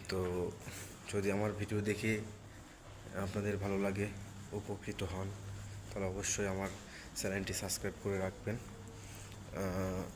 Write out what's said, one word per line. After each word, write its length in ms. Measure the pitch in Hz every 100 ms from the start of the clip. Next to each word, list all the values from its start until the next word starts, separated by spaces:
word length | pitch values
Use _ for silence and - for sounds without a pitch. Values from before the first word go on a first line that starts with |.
| -
তো 420 | 95 90 90 87 - - - - - -
যদি 200 | 104 98
আমার 200 | 98 104
ভিডিও 280 | 98 101 104
দেখে 400 | 101 98 110 107 107 - - - - - - - - 95
আপনাদের 340 | 98 104 101 98
ভালো 220 | 98 98
লাগে, 280 | 98 98 101 101 - - -
উপকৃত 500 | 104 101 101 - 98
হন, 280 | 90 92 98 101 - - - - -
তাহলে 160 | 101 95
অবশ্যই 380 | 196 - - 101
আমার 220 | 95 98 - - - - -
চ্যানেলটি 380 | 101 98 95
সাবস্ক্রাইব 400 | 95 98 - 101 -
করে 140 | 101 98
রাখবেন। 380 | 95 - - 120
আহ, 1500 | - - - - - - - - - 85 95 92 95 92 90